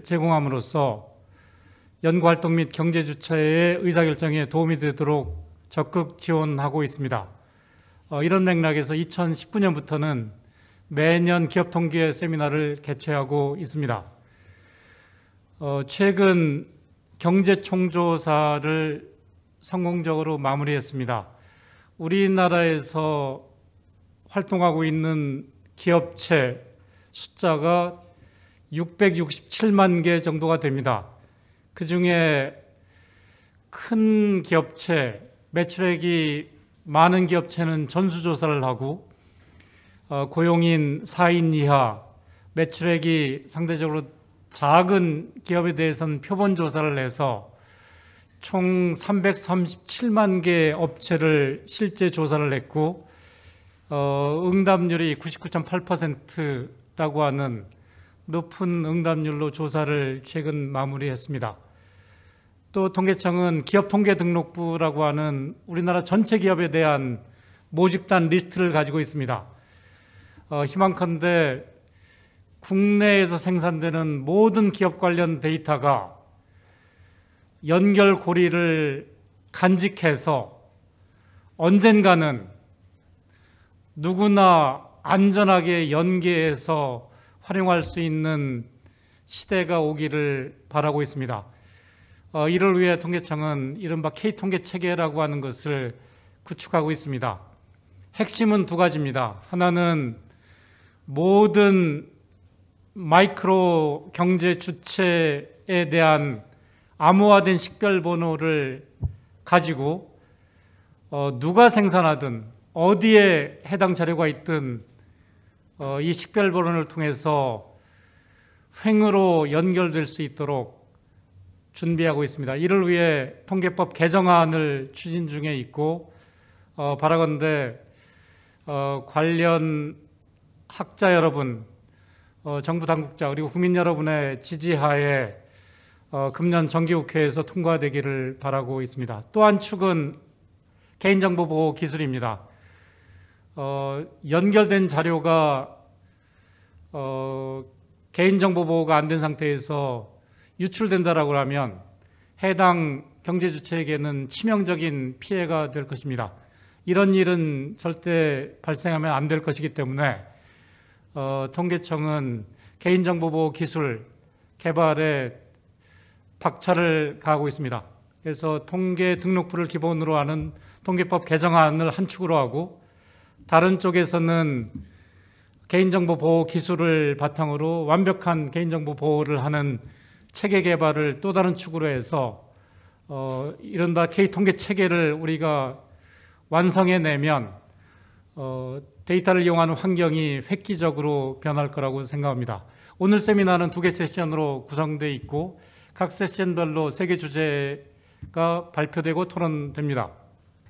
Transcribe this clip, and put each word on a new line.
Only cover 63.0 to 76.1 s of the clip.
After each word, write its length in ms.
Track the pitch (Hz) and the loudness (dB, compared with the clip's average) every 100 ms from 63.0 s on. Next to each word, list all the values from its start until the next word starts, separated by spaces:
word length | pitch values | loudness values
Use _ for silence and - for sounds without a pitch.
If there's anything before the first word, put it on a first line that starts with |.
| 185 190 185 175 180 165 | 0 2 0 0 0 0
기업 260 | - 202 202 | 2 2 2
통계 260 | 202 202 185 | 2 4 2
등록부라고 880 | 175 170 165 175 170 165 160 147 | 2 0 -2 -6 -4 0 0 0
하는 520 | 151 147 151 139 139 - - | 0 0 -2 -4 -6 -12 -10
우리나라 380 | 170 175 180 170 | -4 0 0 0
전체 320 | 196 220 220 | 2 2 2
기업에 340 | 190 175 170 | 2 2 0
대한 500 | 160 156 143 131 117 - - _ _ _ | 2 2 2 -2 -8 -12 -20 _ _ _
모집단 600 | 160 180 185 - 185 165 | 0 2 2 0 2 4
리스트를 420 | 180 175 180 180 | 0 -2 -2 0
가지고 300 | 151 143 151 | 2 0 -2
있습니다. 440 | 151 151 131 113 - - _ _ _ _ _ - - - - | -4 -6 -6 -6 -8 -20 _ _ _ _ _ -20 -20 -20 -10
어, 160 | 147 | -4
희망컨대 1000 | 143 185 196 175 175 165 175 170 151 123 - - _ _ _ _ _ _ _ _ | -4 0 0 0 -2 -2 0 2 2 -2 -10 -20 _ _ _ _ _ _ _ _
국내에서 760 | - 190 202 208 208 202 185 170 | -4 0 2 4 4 4 2 0
생산되는 840 | 180 180 170 160 165 165 160 147 | -2 0 0 -2 -2 -2 -2 -4
모든 480 | 135 190 220 202 208 | -2 4 4 4 2
기업 260 | - 185 180 | 2 0 2
관련 440 | 180 175 170 156 | 0 2 0 0
데이터가 720 | 156 160 156 143 143 127 92 | -2 -4 -2 0 2 0 -2